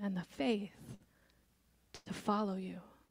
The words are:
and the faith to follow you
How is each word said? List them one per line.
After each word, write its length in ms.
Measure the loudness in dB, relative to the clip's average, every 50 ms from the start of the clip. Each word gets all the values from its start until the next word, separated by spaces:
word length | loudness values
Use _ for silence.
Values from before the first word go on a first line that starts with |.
and 140 | 0 0 0
the 80 | 0 -2
faith 720 | -2 -2 2 4 4 4 4 2 -2 -8 -12 -14 -14 -14 -14 -16 -20 _ -20 -20 -20 -20 _ _ _ _ _ _ _ _ _ _ _ -18 -12 -6
to 80 | -6 -6
follow 420 | -2 2 2 4 4 4 2 0
you 240 | 0 -2 -4 -6 -8 -10 -14 -18 -20 -20 _